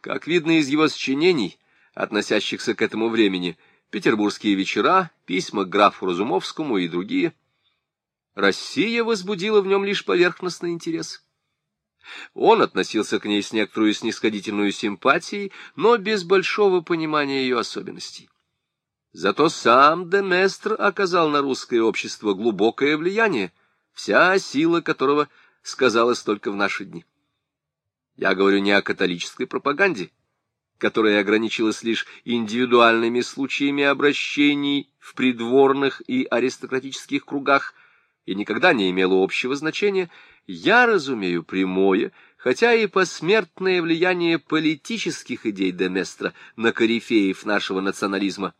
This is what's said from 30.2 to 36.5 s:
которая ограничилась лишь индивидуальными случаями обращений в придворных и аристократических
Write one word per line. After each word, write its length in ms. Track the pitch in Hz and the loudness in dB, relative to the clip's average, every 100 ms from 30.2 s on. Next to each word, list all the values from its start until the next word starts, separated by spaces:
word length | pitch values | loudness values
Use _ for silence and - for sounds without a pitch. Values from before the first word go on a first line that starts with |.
| _ _ _ _ _ _ | _ _ _ _ _ _
которая 440 | 107 - 110 104 | -2 2 2 2
ограничилась 640 | 98 107 110 - 110 104 | 2 2 0 -2 -2 -2
лишь 240 | 117 107 - - | -4 -4 -6 -14
индивидуальными 960 | - 120 110 117 127 120 117 113 117 120 | -6 -4 -4 -2 2 6 6 6 2 0
случаями 600 | 123 - 135 - 143 143 | -4 -6 -6 -2 -2 0
обращений 1080 | 143 135 143 143 - - 147 143 143 143 - _ | 0 2 0 0 -4 0 2 2 -2 -4 -6 _
в 160 | - | -20
придворных 880 | - 127 120 117 131 135 135 139 - - | -2 0 0 2 6 6 4 0 -4 -6
и 180 | 127 131 | -4 -2
аристократических 960 | 120 127 | 0 -2